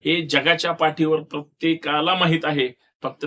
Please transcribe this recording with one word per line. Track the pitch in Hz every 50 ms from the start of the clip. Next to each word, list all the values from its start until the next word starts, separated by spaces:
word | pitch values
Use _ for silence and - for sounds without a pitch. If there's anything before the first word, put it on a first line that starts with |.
| _
हे | 151 160 175 165 143
जगाच्या | 143 139 135 156 - - - 170 160
पाठीवर | - 165 156 156 - 160 156 156 156 156
प्रत्येकाला | - - 151 147 _ _ _ - 165 165 165 - - 151 151 156 170 185
माहित | 185 180 165 165 160 165
आहे. | 151 151 143 131 127 127 _ _ _ _ _ -
फक्त | 135 - _ -